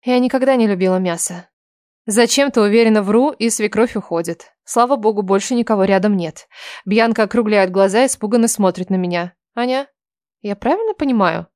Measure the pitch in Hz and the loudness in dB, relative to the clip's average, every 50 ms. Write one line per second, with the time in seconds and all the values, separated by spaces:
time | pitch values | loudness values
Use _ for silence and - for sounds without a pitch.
0 | _ 247 247 247 247 247 - 262 254 262 269 254 226 214 202 180 190 185 185 185 | _ 0 0 2 2 2 0 0 2 2 2 2 2 2 2 0 0 0 2 0
1 | 185 180 170 170 - - 180 175 175 _ _ _ _ _ _ _ _ _ _ _ | 0 -2 -4 -4 -6 -8 -8 -12 -16 _ _ _ _ _ _ _ _ _ _ _
2 | _ - 202 220 233 233 - 269 277 277 - 247 208 208 208 226 233 226 220 214 | _ -2 2 2 2 2 2 0 0 0 2 2 2 4 4 4 4 4 4 2
3 | 202 190 214 226 254 302 277 _ 220 233 220 - 214 202 208 208 226 240 - 214 | 2 2 2 2 2 2 -2 _ -4 -4 -2 -2 -4 -4 0 0 0 0 -2 -8
4 | 196 - 170 170 170 165 170 _ - _ _ _ _ - - 233 240 247 277 262 | -8 -4 -4 -4 -4 -4 -8 _ -12 _ _ _ _ -4 0 0 2 2 0 0
5 | 208 - 214 202 208 185 196 196 202 - 247 240 233 - 220 202 190 196 196 190 | 0 -2 0 0 -2 0 0 0 0 -2 -2 -2 0 0 0 0 2 2 2 2
6 | 185 214 208 190 170 156 - - - _ _ - - - - - - 196 202 220 | 2 2 0 0 -2 -6 -10 -14 -20 _ _ -20 -20 -20 -20 -16 -6 -2 0 2
7 | 226 233 226 - 220 202 - 233 226 214 214 202 190 185 180 196 196 196 190 226 | 2 2 2 0 -2 0 0 -2 0 2 2 2 2 2 2 2 2 2 4 2
8 | 262 262 - - - 208 214 233 226 233 - - 202 185 180 - 180 - 196 185 | 0 0 0 -6 -6 -2 0 0 0 0 0 0 0 0 0 -2 -6 -4 -2 -2
9 | 180 180 175 175 175 180 _ _ _ _ _ 233 240 247 254 262 277 269 _ _ | -2 -2 -4 -4 -6 -6 _ _ _ _ _ -6 -4 -2 -4 -4 -6 _ _ _
10 | _ _ _ _ _ _ _ _ _ 208 202 - - 233 311 403 453 440 415 _ | _ _ _ _ _ _ _ _ _ -10 -10 -4 -2 -2 -2 0 -2 -4 -4 _
11 | 311 277 254 220 196 175 160 - 170 _ _ | -4 -2 0 0 0 0 0 -4 -8 _ _